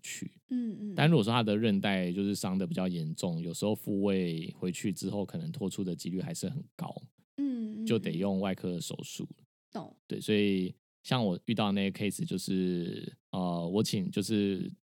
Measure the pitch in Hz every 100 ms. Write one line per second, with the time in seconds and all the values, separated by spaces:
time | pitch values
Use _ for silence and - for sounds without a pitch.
0 | - - - - - 247 233 190 208 180
1 | 147 165 101 120 107 104 113 98 104 95
2 | 90 92 101 98 95 95 87 85 92 87
3 | 78 80 95 82 85 82 104 110 - 101
4 | 101 95 87 80 85 - 92 85 107 90
5 | 95 101 95 85 80 165 98 - 92 85
6 | 87 92 90 85 92 - - - - -
7 | - _ _ - 285 247 220 214 220 220
8 | 185 160 196 190 98 92 92 87 - -
9 | - - - - _ _ _ 208 - -
10 | - 104 - 104 - 95 92 - _ _
11 | - 131 107 90 - 117 107 101 98 92
12 | 104 - 82 92 - 95 92 87 87 -
13 | - - _ 95 90 87 85 98 113 110
14 | 90 - 95 107 101 92 92 - _